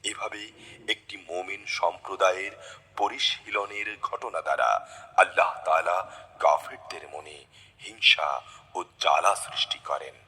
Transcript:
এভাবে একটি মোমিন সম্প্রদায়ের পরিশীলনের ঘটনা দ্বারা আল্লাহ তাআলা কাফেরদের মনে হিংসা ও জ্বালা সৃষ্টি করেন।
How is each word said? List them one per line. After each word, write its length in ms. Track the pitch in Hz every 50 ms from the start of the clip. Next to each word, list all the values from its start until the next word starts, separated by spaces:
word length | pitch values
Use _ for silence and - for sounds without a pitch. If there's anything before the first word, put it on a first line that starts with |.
| -
এভাবে 480 | 104 104 104 104 107 - 104 107 110 - - - - - - - -
একটি 300 | - - _ _ - 98
মোমিন 480 | 90 82 85 90 92 92 98 98 -
সম্প্রদায়ের 840 | - - - - 87 87 - - - 95 92 95 92 92 95 98 101 - - - - - - - _ _ -
পরিশীলনের 1000 | 101 104 - - - - - - - 107 104 104 101 101 101 104 104 107 107 101
ঘটনা 420 | - - - - - 117 92 82
দ্বারা 480 | 78 73 69 65 62 58 52 50 - - - - - - - -
আল্লাহ 460 | 92 - - 87 87 87 - - -
তাআলা 640 | 80 78 82 82 85 87 90 95 - - - - - - -
কাফেরদের 720 | - 78 73 76 - - - - - - - 82 76 73
মনে 360 | 71 76 76 76 76 71 67 _ _ - - - _ _ -
হিংসা 560 | 104 107 113 - - - - 76 73 69 65 - - - - - - -
ও 80 | 92 90 - _ _
জ্বালা 360 | - - 71 76 85 98 98
সৃষ্টি 440 | 92 - - - - - - 78 -
করেন। 360 | - - 73 67 67 67 65 - -